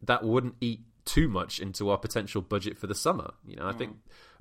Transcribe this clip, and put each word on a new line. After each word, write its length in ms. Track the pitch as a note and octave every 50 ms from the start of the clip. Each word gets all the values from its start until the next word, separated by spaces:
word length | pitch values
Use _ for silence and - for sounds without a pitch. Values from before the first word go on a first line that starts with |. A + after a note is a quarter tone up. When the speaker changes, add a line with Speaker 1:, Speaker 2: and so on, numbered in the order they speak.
Speaker 1:
that 220 | - A2 B2 A#2+ A2+
wouldn't 320 | A2 A2+ B2+ B2 A#2+ - -
eat 220 | B2 A#2 A2+ A2 - - _ _ -
too 240 | - - C#3+ E3 D3
much 300 | G2+ F#2 F2 - - -
into 300 | F#2+ G2 F#2+ - G2+ G2+
our 80 | G2+ F#2+
potential 420 | - G#2+ - A2+ G2+ - - G#2
budget 360 | F2+ - G#2 G2+ F#2 G#2 - -
for 100 | - F#2+
the 80 | G2+
summer. 380 | - - D#3+ F#3 B2+ - - - - -
You 120 | - - B1
know, 100 | D#2+ F#2+
I 60 | G2+
think 200 | A#2 B2+ - -
Speaker 2:
Mm. 60 | - - - - - - - - -